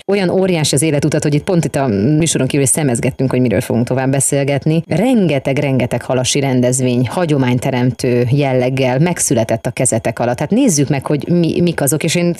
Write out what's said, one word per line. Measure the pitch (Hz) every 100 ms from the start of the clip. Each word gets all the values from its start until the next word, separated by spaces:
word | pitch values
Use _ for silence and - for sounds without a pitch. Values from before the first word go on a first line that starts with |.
| -
olyan | 202 180
óriási | 180 190 175 143 -
az |
életutat, | 160 147 156 156
hogy | 165
itt | 143
pont | - 175 147
itt | 147
a | 139
műsoron | 98 107 151 160 - 131
kívül | 147 135
is |
szemezgettünk, | - 147 117 127 - 131
hogy | 123
miről | 127 95
fogunk | - 113 120
tovább | 127 131
beszélgetni. | 139 - 139 139 139 156 160 -
Rengeteg, | 156 240 247 180 143 147 139
rengeteg | 147 131 120 120
halasi | - 127 123 147
rendezvény, | 139 127 123 123 127 123 123
hagyományteremtő | - 175 147 127 127 143 127 123 117 131 120 120
jelleggel | 139 143 127 127 131 127 131
megszületett | 175 - - 117 113 113 -
a |
kezetek | - 131 110 - 110
alatt. | 120 120
Hát | 151
nézzük | 214 277 143 139
meg, | 147 -
hogy | 143 -
mi, | 175 165 -
mik | 175 160
azok, | 139 156
és | 170 175
én | 175 170